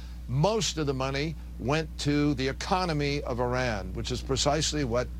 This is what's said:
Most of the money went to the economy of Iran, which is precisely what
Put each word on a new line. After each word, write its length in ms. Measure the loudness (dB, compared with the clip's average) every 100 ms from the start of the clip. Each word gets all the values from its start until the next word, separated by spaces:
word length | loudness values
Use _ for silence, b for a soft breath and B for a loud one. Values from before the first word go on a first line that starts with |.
| B B -4
Most 520 | 2 4 4 0 0
of 80 | 0
the 60 |
money 420 | 0 0 0 -2 -6 B -6
went 280 | 0 0 0 -2
to 340 | 2 4 4
the 140 | 2 -2
economy 760 | -2 0 2 2 2 0 -2
of 180 | -2 -2
Iran, 540 | 0 2 0 0 -4
which 180 | -6 -4
is 80 | -4
precisely 640 | 0 2 2 2 2 0
what 240 | 0 0 -2